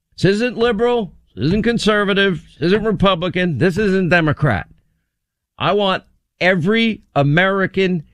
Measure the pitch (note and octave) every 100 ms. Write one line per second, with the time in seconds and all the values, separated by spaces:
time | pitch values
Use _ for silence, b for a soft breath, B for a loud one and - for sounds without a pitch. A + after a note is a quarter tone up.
0 | _ - F3 G#3 B3 G3+ A#3+ G3+ A#3+ A#3+
1 | F#3+ - _ - C#3 G#3 A3 A#3 G#3 G#3
2 | G3 G3 G3 D#3 - - E3 G#3+ A3 F#3+
3 | G3 F3+ F3+ F3+ F3+ B2+ F3+ F3 G#3 F#3+
4 | F3+ F3 D#3 - D3 F#2 - - _ _
5 | _ _ _ _ _ - C#3+ G3+ G3 F3+
6 | - _ _ - F3 F#3+ E3 A3+ A3+ -
7 | _ C#3 C#3+ D3+ F#3+ G3 F#3 F#3+ F#3 F3+
8 | -